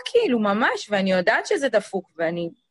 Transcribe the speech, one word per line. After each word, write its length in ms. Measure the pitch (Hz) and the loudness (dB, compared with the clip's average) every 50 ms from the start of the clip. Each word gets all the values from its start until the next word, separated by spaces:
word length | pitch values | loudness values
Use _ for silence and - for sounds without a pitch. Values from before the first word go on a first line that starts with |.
| - | 0
כאילו, 340 | - - 480 466 349 247 226 | 2 2 2 2 2 2 2
ממש, 500 | 214 202 202 214 262 370 494 403 - - | 2 2 2 2 0 0 0 -2 -4 -2
ואני 220 | 208 196 190 190 | -2 0 2 2
יודעת 340 | 185 185 180 214 233 320 403 | 2 2 2 2 0 0 0
שזה 240 | - 427 330 277 262 | -2 -2 -2 0 0
דפוק, 420 | - 202 196 - - 190 185 _ _ | 0 0 -2 -2 -6 -8 -8 _ _
ואני 320 | 160 165 160 175 170 170 170 - - _ _ | -4 -4 -4 -2 -4 -6 -8 -10 -14 _ _